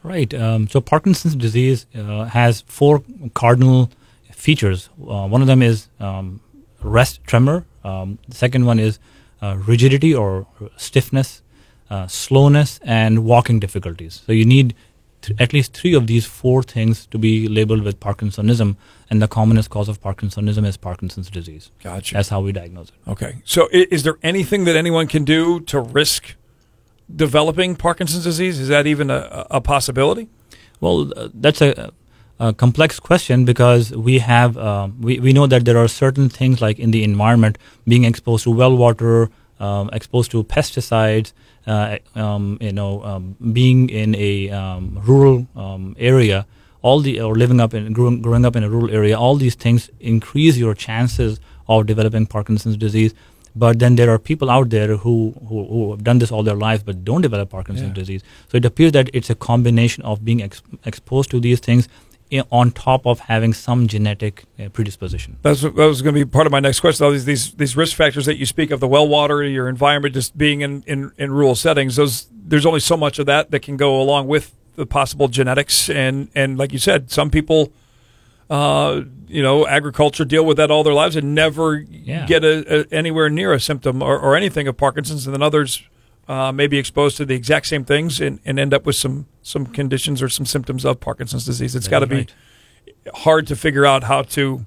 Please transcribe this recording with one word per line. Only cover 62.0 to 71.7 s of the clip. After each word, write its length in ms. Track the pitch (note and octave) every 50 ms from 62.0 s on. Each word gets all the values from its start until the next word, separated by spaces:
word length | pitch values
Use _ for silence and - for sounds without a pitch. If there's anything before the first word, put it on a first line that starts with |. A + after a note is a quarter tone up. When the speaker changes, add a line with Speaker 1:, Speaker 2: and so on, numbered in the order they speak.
| _ _ _ _ _ _
Speaker 1:
i-, 100 | C#3+ C3+ B2+ -
on 200 | - A#2+ B2 B2
top 340 | B2 - - C3 C3 C3 -
of 140 | B2 A#2+ -
having 340 | - - A2+ A2 A2+ A2+ A2
some 320 | - - - A#2+ B2 A#2+
genetic, 600 | A2 A2 G#2 G#2 G#2 G#2 G2+ A2+ G#2 G2 - - _ _ -
uh, 100 | G2+ G2+
predisposition. 680 | - - A2 G2+ - _ - F2+ - - - - - - -
Speaker 2:
That's, 180 | C#3+ D3 C3+
that 140 | C#3 D#3 -
was 260 | - D3+ D#3 D3+ B2+
gonna 140 | C3 D3+ C#3+
be 100 | D3 C#3+
part 220 | C3 - - D#3+
of 40 | D#3
my 100 | C#3+ C#3
next 180 | C#3 C#3 C3 -
question. 260 | - E3+ D#3 - C#3+
All 60 | D3
these, 140 | C#3+ C#3 B2
these, 280 | C3+ C#3+ B2 A2+ - -
these 240 | - D3 C3 A#2+
risk 180 | C#3+ E3 D#3+ -
factors 300 | - D#3+ D3 B2+ C#3+ C3+
that 120 | C#3 D3+
you 100 | - C#3
speak 240 | C3 - - D#3 D3
of, 80 | D3+ B2+
the 80 | C3+
well 200 | B2+ C3+ C#3+ D3+
water, 360 | D3+ D3 D3 D3 D3 D3 D3 C#3+
your 260 | C#3+ C3+ C3 B2+ B2+
environment, 460 | B2+ A#2+ C#3 C#3+ D3 C#3+ C#3+ C#3+ C3
just 200 | C3+ B2 - _
being 260 | - D3 D3+ D3 C#3+
in, 220 | C#3+ C#3 C#3+ C#3 -
in, 240 | - D3 C#3 C#3 - _ -
in 120 | C#3+ C#3
rural 220 | C3+ C#3+ C#3+ C3 B2+
settings, 440 | A2+ - E3